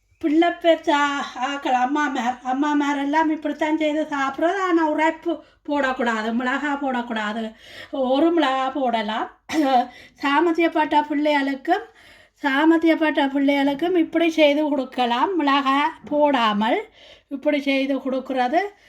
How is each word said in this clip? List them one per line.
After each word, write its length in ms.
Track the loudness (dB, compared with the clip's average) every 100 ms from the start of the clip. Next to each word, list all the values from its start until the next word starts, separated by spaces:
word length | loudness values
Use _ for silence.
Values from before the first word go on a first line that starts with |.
| _ _
பிள்ளை 320 | 0 2 2
பெற்ற 460 | 2 2 2 2 0
ஆ-, 360 | 0 -2 -8
ஆக்கள், 380 | -6 -6 -4 -2
அம்மாமார், 680 | 0 0 0 -2 -2 -4 -4
அம்மாமார் 560 | -4 -2 0 0 0 -2
எல்லாம் 320 | 0 0 0
இப்படித்தான் 460 | -2 -4 -4 -2 0
செய்து 300 | 0 -2 -4
சாப்பிட்றது. 480 | -4 -4 -2 -2 0
ஆனா 240 | 0 0 0
உரைப்பு 580 | 0 0 0 -6 -6 -10 _ -4
போடக்கூடாது, 640 | -2 -2 -2 -2 -2 -2
மிளகா 460 | -2 -2 -2 -2 -4
போடக்கூடாது, 760 | -2 -4 -4 -6 -4 -6 -8 -12 -20 -20 -10
ஒரு 400 | -4 0 2 4
மிளகா 400 | 4 2 0 -2
போடலாம். 680 | -2 -2 0 -2 -6 -8 -12 -6 0 2 2 0 -6 -20 -6
சாமர்த்தியப்பட்ட 800 | 0 2 2 2 2 2 2 2 0
பிள்ளைகளுக்கும், 760 | 0 0 2 0 -4 -2 -2 -2 _ -20 -20 _ _
சாமர்த்தியப்பட்ட 840 | -2 2 4 4 4 2 2 2 0
பிள்ளைகளுக்கும் 600 | 2 2 2 0 0 0 0
இப்படி 340 | 0 0 0
செய்து 380 | 4 4 4 0
கொடுக்கலாம். 720 | -2 -4 -2 -2 0 0 0
மிளகா 400 | 2 2 2 0 0 -4
போடாமல் 840 | -4 2 2 4 2 2 0 0 -4 -14 -20 -20 _
இப்படி 340 | -4 0 0
செய்து 340 | 0 0 0 -2
கொடுக்கறது 640 | -2 -4 -4 -2 0 0 -2 -6